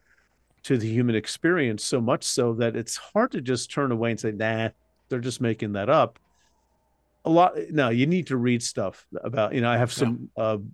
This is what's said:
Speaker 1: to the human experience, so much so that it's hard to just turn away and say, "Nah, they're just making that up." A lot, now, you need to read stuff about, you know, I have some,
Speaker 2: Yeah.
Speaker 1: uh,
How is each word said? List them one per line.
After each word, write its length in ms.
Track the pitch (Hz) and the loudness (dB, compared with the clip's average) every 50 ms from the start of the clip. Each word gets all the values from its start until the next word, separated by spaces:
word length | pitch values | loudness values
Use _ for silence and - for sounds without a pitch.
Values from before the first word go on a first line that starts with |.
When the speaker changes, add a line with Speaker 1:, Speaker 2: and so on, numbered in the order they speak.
| _ _ _ _ _ _ _ _ _ _ _ _ - | _ _ _ _ _ _ _ _ _ _ _ _ -2
Speaker 1:
to 120 | - 139 | 0 0
the 120 | 120 107 110 | 0 0 0
human 280 | 113 123 123 120 110 | 0 2 2 2 2
experience, 680 | 107 107 - - - - 165 185 170 139 117 107 101 - | 0 -2 -4 -6 -2 0 0 2 2 2 0 -2 -4 -4
so 180 | - 143 127 | -2 -2 0
much 220 | 113 117 151 - - | 0 0 0 0 -2
so 320 | - - - 120 117 117 | -2 0 2 2 2 2
that 200 | 113 120 117 113 | 0 0 0 0
it's 220 | 117 117 - - - | -2 -6 -8 -10 -12
hard 340 | - - - 208 233 - - | -8 -4 0 0 0 0 -2
to 80 | 175 | -4
just 300 | 123 127 127 120 - - | -2 -2 -2 -2 -4 -6
turn 200 | - 151 139 131 | -4 -2 -2 0
away 180 | 120 110 117 117 | 0 0 0 0
and 100 | 113 - | -2 -2
say, 120 | - 110 | -4 -4
"Nah, 380 | 107 101 110 113 110 110 113 117 - _ _ _ _ _ _ - | -4 -2 -2 0 0 0 -2 -4 -6 _ _ _ _ _ _ -8
they're 120 | 131 123 | -6 -4
just 200 | 120 127 120 - | -4 -4 -4 -2
making 340 | 127 113 110 - 117 104 101 | 0 -2 0 -2 -4 -4 -4
that 160 | 98 101 120 | -2 0 4
up." 280 | 151 156 120 - - _ _ _ _ _ _ _ _ _ _ _ _ _ _ _ _ _ _ _ _ _ - | 4 4 4 2 0 _ _ _ _ _ _ _ _ _ _ _ _ _ _ _ _ _ _ _ _ _ 0
A 40 | 165 | 4
lot, 240 | 160 170 180 185 - 156 - - | 6 6 6 6 4 -2 -8 -2
now, 200 | 160 151 131 117 | 0 2 2 4
you 180 | 117 120 135 156 | 4 2 2 2
need 200 | 180 185 151 - | 2 0 0 -2
to 100 | 135 123 | -2 0
read 260 | 120 123 123 117 117 | 2 2 2 0 -2
stuff 420 | - - 117 101 92 - - - _ - - - | -4 -4 -4 -4 -4 -6 -10 -14 _ -12 -10 -8
about, 300 | 113 113 110 107 - - | -4 -2 0 0 0 0
you 80 | 131 | 0
know, 80 | 117 120 | 0 2
I 80 | 120 113 | 2 2
have 160 | 123 117 - | 0 0 0
some, 360 | - 143 117 120 120 123 - - | 0 0 0 -2 -4 -8 -10 -6
Speaker 2:
Yeah. 80 | 120 113 | -4 -2
Speaker 1:
uh, 140 | 110 110 101 104 110 | -2 -2 -2 -6 -10